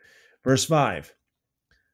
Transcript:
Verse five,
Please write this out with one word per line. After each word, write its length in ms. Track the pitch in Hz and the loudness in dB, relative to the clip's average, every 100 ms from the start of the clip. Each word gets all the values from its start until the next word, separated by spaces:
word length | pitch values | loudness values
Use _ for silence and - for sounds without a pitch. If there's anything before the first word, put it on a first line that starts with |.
| _ _ _ _ | _ _ _ _
Verse 200 | - 131 | 0 0
five, 500 | - 156 127 87 71 _ _ _ _ _ _ _ _ | 2 0 0 -4 -10 _ _ _ _ _ _ _ _